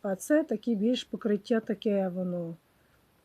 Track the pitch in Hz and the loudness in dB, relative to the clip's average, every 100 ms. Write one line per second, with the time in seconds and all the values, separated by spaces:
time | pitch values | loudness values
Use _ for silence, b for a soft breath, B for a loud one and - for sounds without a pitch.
0 | 202 190 - 302 311 220 - 208 220 254 | -6 -4 2 2 2 -2 0 2 2 0
1 | - 196 220 208 - 226 220 208 214 202 | -2 -4 0 0 0 0 0 -2 0 2
2 | 190 180 185 175 165 165 _ b b b | 0 -2 -4 -4 -6 -10 _ b b b
3 | _ _ | _ _